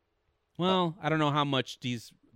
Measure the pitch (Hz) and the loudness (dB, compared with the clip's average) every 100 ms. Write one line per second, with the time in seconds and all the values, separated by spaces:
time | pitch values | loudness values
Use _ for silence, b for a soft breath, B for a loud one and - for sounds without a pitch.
0 | _ _ _ _ _ - 180 185 175 160 | _ _ _ _ _ -4 0 2 0 -2
1 | 151 156 147 147 143 135 123 - 123 120 | -2 2 2 2 2 0 -2 -6 -6 -6
2 | - - _ | -8 -20 _